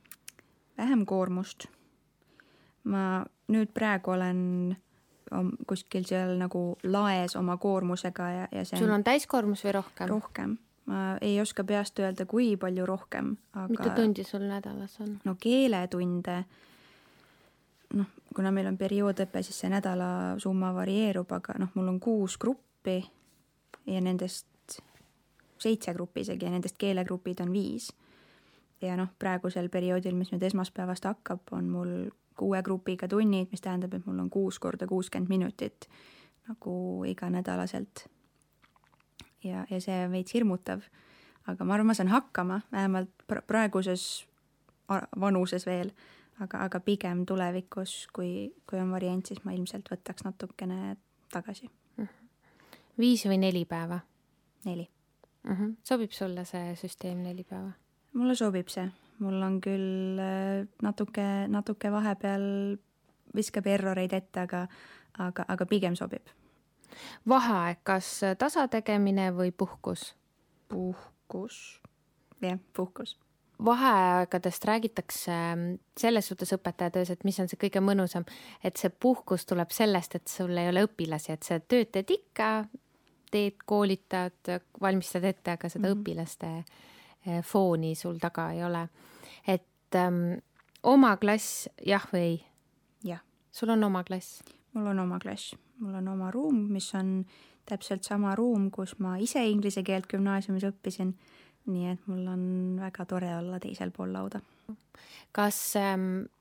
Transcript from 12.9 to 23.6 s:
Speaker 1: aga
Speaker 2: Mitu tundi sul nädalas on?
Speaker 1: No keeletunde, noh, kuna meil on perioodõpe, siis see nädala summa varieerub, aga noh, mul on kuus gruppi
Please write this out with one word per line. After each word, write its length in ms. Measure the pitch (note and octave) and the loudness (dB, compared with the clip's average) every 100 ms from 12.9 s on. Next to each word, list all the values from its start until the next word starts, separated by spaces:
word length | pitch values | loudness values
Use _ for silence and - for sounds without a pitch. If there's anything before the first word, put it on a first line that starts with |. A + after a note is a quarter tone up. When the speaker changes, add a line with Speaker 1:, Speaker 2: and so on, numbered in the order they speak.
| F#3+ - - - G#3+ _ | -2 -4 -4 -2 -4 _
Speaker 1:
aga 180 | G3 F#3+ | -8 -2
Speaker 2:
Mitu 200 | A3+ A3+ | 0 0
tundi 340 | - A3 G3 F#3+ | 2 2 2 -2
sul 160 | G3+ | -4
nädalas 540 | G3+ G3+ G3+ G3+ G3 - | -4 -4 -8 -10 -10 -10
on? 140 | G#3 G3+ | -8 -6
Speaker 1:
No 160 | G3 F#3 | -4 -2
keeletunde, 1040 | A3+ B3+ C4+ G3 F3+ F3+ F3+ F3 F3+ F3+ F3+ - - - - - _ _ _ _ _ _ _ _ - | 4 6 6 4 0 0 0 0 -2 -4 -6 -12 -20 -20 -20 -20 _ _ _ _ _ _ _ _ -4
noh, 180 | G3+ F#3+ - - | -2 -2 -6 -10
kuna 220 | - F#3+ | -2 0
meil 160 | G3 F#3+ | 0 0
on 120 | F#3+ | 0
perioodõpe, 640 | F#3+ G3+ G3+ F#3+ F#3+ F#3 | 0 2 2 2 -2 -4
siis 180 | F#3 - | -6 -4
see 80 | F#3+ | -2
nädala 380 | G3 G3 F3+ F3+ F3+ F#3 F#3+ | 0 0 0 -2 -2 -2 -2
summa 340 | F#3+ F#3+ F#3 | 0 0 0
varieerub, 560 | F#3 F#3 G3 A3 F#3 F3+ | 0 0 2 2 0 -2
aga 220 | F#3 - - | -4 -4 -4
noh, 120 | F#3 | -4
mul 200 | F#3+ F#3 | -2 0
on 80 | F#3 | 0
kuus 340 | A#3 A3 F#3+ - | 2 2 0 0
gruppi 600 | A3+ C4 _ _ - F#3 F#3 _ _ _ _ _ | -2 -2 _ _ -2 -2 -4 _ _ _ _ _